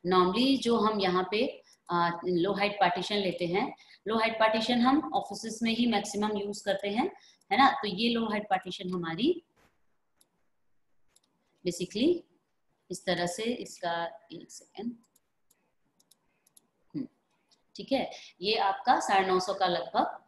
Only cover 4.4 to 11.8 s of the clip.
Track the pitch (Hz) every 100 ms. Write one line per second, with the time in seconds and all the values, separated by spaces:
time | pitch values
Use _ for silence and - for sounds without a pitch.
4.4 | 220 226 220 240 247 285 - 202 - 165
5.4 | 226 220 226 226 240 208 202 202 208 208
6.4 | 202 202 - 190 202 208 349 - - _
7.4 | _ 214 269 - 208 185 233 233 226 208
8.4 | 208 185 185 - 180 180 170 165 262 349
9.4 | _ _ _ _ _ _ _ _ _ _
10.4 | _ _ _ _ _ _ _ _ _ _
11.4 | _ _ 180 175